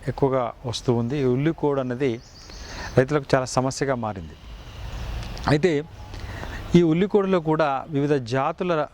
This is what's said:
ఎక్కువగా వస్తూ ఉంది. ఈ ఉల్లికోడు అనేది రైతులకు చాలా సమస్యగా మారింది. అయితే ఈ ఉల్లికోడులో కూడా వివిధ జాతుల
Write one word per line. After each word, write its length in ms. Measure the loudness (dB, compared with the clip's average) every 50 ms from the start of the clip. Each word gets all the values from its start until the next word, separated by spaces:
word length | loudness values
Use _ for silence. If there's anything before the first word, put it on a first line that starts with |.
| -4 -6
ఎక్కువగా 440 | 0 0 0 2 2 0 0 -2 -6 -8 -8
వస్తూ 280 | -8 -8 -2 0 2 2
ఉంది. 240 | 2 2 -2 -2 0
ఈ 60 | 2
ఉల్లికోడు 560 | 2 2 2 2 0 0 2 0 0 0 0
అనేది 400 | -2 -4 -2 0 0 0 0 -2 -8 -16 -20 -20 -20 -18 -16 -16 -14 -14 -12 -12 -12 0 2 2
రైతులకు 260 | 4 4 2 -2 2 2 2
చాలా 100 | 2 2
సమస్యగా 500 | 2 0 0 0 0 0 -2 0 0 0
మారింది. 380 | -2 -2 -4 -6 -6 -10 -12 -14 -16 -16 -16 -16 -16 -16 -16 -14 -12 -12 -10 -10 -10 -8 -8 -8 -8 -8 -8 -10 -4 0 2
అయితే 360 | 2 4 4 2 2 2 -2 -6 -14 -16 -16 -14 -12 -12 -12 -10 -10 -10 -10 -10 -10 -10 -4 6 6
ఈ 80 | 6
ఉల్లికోడులో 580 | 8 8 4 4 2 4 4 2 4 4 2 2
కూడా 440 | 2 2 2 2 2 2 0 -2 -4 -2
వివిధ 260 | -2 0 2 2 2
జాతుల 720 | 0 0 -2 -2 0 0 0 -2 -2 -2 0 0 0 0 -4